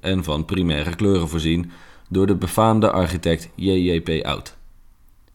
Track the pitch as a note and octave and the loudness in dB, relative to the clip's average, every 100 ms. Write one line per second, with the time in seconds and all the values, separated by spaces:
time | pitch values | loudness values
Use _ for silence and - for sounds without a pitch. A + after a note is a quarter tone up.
0 | F#2 F#2+ D#2+ D2+ D#2+ F#2 F2 D2 D#2+ E2+ | -4 -4 -2 -4 -2 -2 0 -2 -4 -2
1 | G2+ F#2+ E2 E2 D#2+ E2+ E2+ - - - | 2 2 0 -2 0 0 -2 -10 -20 -20
2 | - F#2+ G2 F2+ F2+ - A2+ A2 G#2+ F#2 | -4 0 2 2 0 2 4 4 4 2
3 | F2 F2+ E2+ E2 - - F#2+ F#2 F2+ E2 | 0 0 0 -2 -4 -4 0 2 2 0
4 | E2+ D#2+ - - - - - - - - | -2 -4 -4 -6 -10 -18 -20 -20 -20 -20
5 | - - _ | -20 -20 _